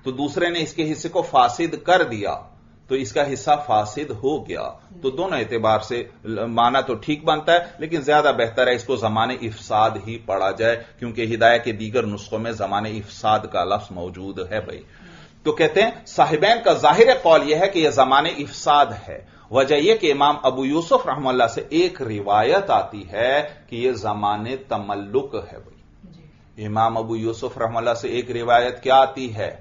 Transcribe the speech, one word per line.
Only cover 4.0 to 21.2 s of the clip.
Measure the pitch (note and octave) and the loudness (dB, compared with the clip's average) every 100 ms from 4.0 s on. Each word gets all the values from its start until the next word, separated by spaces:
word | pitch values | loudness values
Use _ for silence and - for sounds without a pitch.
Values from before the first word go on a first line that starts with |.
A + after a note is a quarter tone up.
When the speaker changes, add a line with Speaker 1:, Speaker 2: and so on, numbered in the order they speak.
| D3 | -10
Speaker 1:
हो | G#2+ C3 D3 | -4 -2 -2
गया। | F2 E2 A1+ - - - | -6 -8 -10 -12 -20 -6
तो | C3+ | -4
दोनों | D3+ F#3+ D3+ | -4 -4 -4
एतबार | G#2 A#2 A2 G#2+ | -2 0 2 2
से | - A#2+ - - G#2 | 0 -8 -8 -14 -8
ल-, | G#2+ A#2 | -6 -2
माना | A2 A#2+ C3+ | 2 2 2
तो | C3 A2 | -2 -6
ठीक | D#3 D3+ D#3+ | -4 -4 0
बनता | D3+ D3+ | 0 4
है, | E3+ F3 - | 2 2 -10
लेकिन | D#3 E3 | -6 -4
ज्यादा | C3+ D3 D3 | 2 4 4
बेहतर | B2 A#2 G#2+ B2+ | 2 -2 2 2
है | B2 | 2
इसको | - B2 | -2 -2
जमाने | A2 A2 A#2+ D#3+ | 0 0 -2 -2
इफसाद | A2+ A2 - A2 A2 G#2 | -8 -12 -2 2 2 0
ही | A2 A2+ - | -10 -12 -6
पढ़ा | F#2+ F#2+ | -2 -2
जाए, | G2 A2+ A#2 - - | 0 0 -2 -8 -14
क्योंकि | A#2+ A2+ A2+ | -10 -6 -4
हिदायत | A2+ A2+ A#2+ | 4 4 4
के | A#2+ | 0
दीगर | G#2+ A2 A#2+ A2 | -6 -4 -2 -2
नुस्खों | G2+ - A2 | -6 -8 -6
में | A#2 | -6
जमाने | A2 G2 G2 A2 | -6 -4 -2 -4
इफसाद | G#2+ G#2 - A2 G#2+ - | -8 -12 -4 0 0 0
का | F#2+ | -4
लफ्ज | F2+ G#2 - | -2 -2 -4
मौजूद | F2+ F2+ F2+ F#2+ F#2+ F2+ | -10 -10 -10 -12 -10 -6
है | G#2+ | -6
भाई। | E2 D#2 - - - - - _ D#3 | -8 -16 -18 -20 -20 -20 -20 _ -4
तो | |
कहते | D3+ - F#3+ | 2 2 4
हैं | E4+ - - | 0 -2 -8
साहिबैन | - D3+ D3+ G3 A#3 | 0 2 4 2 4
का | G3+ D3 | 2 4
जाहिर | D3 F3 A#3 B3+ | 4 6 6 6
कौल | F3 D#3+ | 6 6
यह | C#3+ D#3 | 6 2
है | G3 | 2
कि | F3 | 2
यह | D3+ | 2
जमाने | C3+ B2+ C3+ D#3+ G3 | 4 4 4 2 -4
इफसाद | C#3+ - D#3+ D3 C#3 G#2+ | -10 -6 2 4 4 -2
है। | - C#2+ - - - | -14 -16 -18 -20 -2
वजह | A#2 C3+ D3 | 0 2 4
यह | E3+ A3+ | 4 4
कि | D#3+ | 2
इमाम | C#3+ C#3+ C#3+ | 4 2 4
अबू | C3 B2+ | 0 0
यूसुफ | C3+ D3+ E3 F3 - | -2 -2 2 0 2
रहमतुल्लाह | C#3 | -4